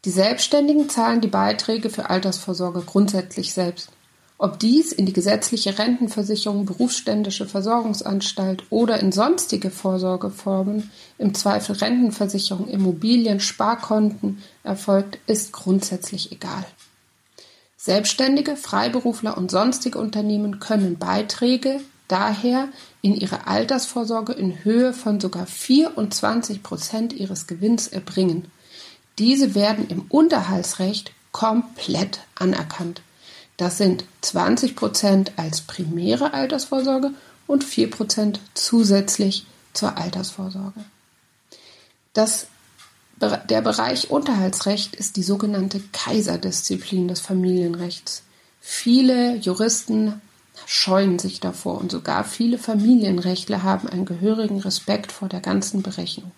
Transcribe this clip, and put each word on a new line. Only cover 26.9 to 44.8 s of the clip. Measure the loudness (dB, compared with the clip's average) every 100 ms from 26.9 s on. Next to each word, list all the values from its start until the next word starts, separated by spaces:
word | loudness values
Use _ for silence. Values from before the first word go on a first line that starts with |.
| -4 -4
ihres | -4 -6 -6 -10
Gewinns | -2 2 2 0
erbringen. | -8 -4 0 2 0 -6 _ _ -20 -20 -20 _ 2
Diese | 4 6 4
werden | 4 2 2 -2
im | -4 2
Unterhaltsrecht | 4 6 4 2 -2 -2 -2 -2 -2 -10 _ _
komplett | -2 2 2 0 -10 -4 -2 -2 -6 -14
anerkannt. | -2 0 0 -4 -8 -8 -10 _ _ -20 -20 -20 -4
Das | -4 4
sind | 2 2 -6 _
zwanzig | -4 0 2 2 0
Prozent | 0 -2 2 4 4 2 -2
als | -4 -6
primäre | -8 -8 -4 -2 0 2 0
Altersvorsorge | -2 -2 -2 -2 -2 0 0 -2 -4 -18 _ 0
und | 0
vier | 0 0 0
Prozent | -2 -2 0 0 -2 -8
zusätzlich | -6 2 4 6 4 4 0 0 0 -8 _ _
zur | -4 -4 -4
Altersvorsorge. | -6 -6 -8 -8 -10 -8 -10 -12 -20 _ _ _ _ _ _ -20 -20 -20 _ _ _
Das, | 0 2 0 -6 _ _ _ -20 _ _ -2
der | -2 -2 0 2
Bereich | 2 0 -2 -2 -2
Unterhaltsrecht | -2 0 0 0 0 -2 -2